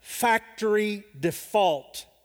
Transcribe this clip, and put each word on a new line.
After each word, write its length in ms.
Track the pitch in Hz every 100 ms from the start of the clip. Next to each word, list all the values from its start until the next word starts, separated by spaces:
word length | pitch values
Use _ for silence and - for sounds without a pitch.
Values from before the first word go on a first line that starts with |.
factory 1040 | - - 240 226 - - 220 214 214 208 - 139
default 880 | 165 156 - 208 190 147 - - - _